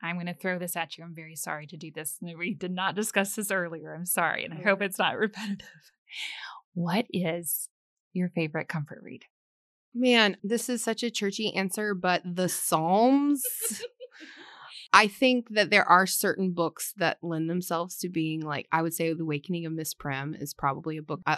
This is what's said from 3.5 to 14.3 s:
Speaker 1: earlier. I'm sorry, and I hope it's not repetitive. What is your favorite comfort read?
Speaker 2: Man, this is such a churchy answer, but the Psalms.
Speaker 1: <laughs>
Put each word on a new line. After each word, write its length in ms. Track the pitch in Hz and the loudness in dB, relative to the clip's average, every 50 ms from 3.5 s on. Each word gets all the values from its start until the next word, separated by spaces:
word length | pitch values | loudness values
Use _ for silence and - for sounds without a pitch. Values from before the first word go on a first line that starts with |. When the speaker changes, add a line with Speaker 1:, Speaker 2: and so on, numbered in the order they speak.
Speaker 1:
earlier. 440 | 196 190 175 165 165 160 151 156 156 | 0 -2 -2 -2 -6 -8 -10 -10 -10
I'm 120 | 160 175 | -8 -4
sorry, 380 | 175 - 190 170 156 - - - | -2 0 2 2 2 0 -2 -4
and 100 | - - | -8 -8
I 80 | - - | -2 2
hope 180 | 208 196 196 | 2 2 2
it's 180 | 202 190 190 - | 2 -2 0 0
not 200 | 196 156 110 - | 0 0 2 0
repetitive. 760 | 220 208 - 190 220 202 202 - - - - - _ - _ _ _ _ - - - - - - - - - - - _ _ | 0 -2 -2 -6 -6 -6 -6 -8 -8 -16 -20 -20 _ -20 _ _ _ _ -12 -10 -10 -10 -10 -10 -12 -12 -14 -16 -20 _ _
What 320 | 175 170 170 180 - - - | -4 -2 2 2 0 0 0
is 580 | - 185 180 165 165 175 170 - - - - - _ _ _ _ _ _ _ _ _ | -2 -2 0 0 -2 -4 -4 -6 -6 -6 -6 -10 _ _ _ _ _ _ _ _ _
your 160 | 180 180 175 | -2 -2 0
favorite 380 | - 170 165 151 151 160 151 - | 0 0 -2 0 -2 -4 -4 -2
comfort 320 | - 160 143 - - - - | -4 -4 -4 -4 -8 -14 -14
read? 220 | - - - - _ _ _ _ _ _ _ _ _ _ _ _ _ - | -16 -16 -16 -18 _ _ _ _ _ _ _ _ _ _ _ _ _ -2
Speaker 2:
Man, 440 | 240 254 254 240 233 214 202 - - - | 2 4 6 8 8 8 6 4 0 -2
this 280 | 196 233 226 - - | 0 0 0 0 0
is 120 | 247 233 - | -2 -2 0
such 200 | 233 226 - 240 | -2 -2 -2 -2
a 80 | 233 | -4
churchy 420 | 220 - 208 202 196 - 220 214 - | -2 -2 -2 -2 -2 -2 -2 -2 -2
answer, 400 | 190 190 190 - 220 214 208 202 | -2 -2 -2 -2 -2 -2 -2 -2
but 280 | 180 185 185 180 170 - | 0 2 2 2 2 0
the 240 | 180 175 180 185 170 | -2 -2 0 0 0
Psalms. 960 | - - - - 170 160 160 170 185 208 233 254 269 277 285 294 294 262 - - | 0 -2 0 2 2 2 4 4 6 6 8 8 6 6 6 4 2 2 0 -4
Speaker 1:
<laughs> 340 | - - 453 453 - - 466 - - _ 494 - - - 311 - | -4 -4 -6 -6 -6 -6 -10 -12 -12 _ -20 -20 -18 -20 -20 -18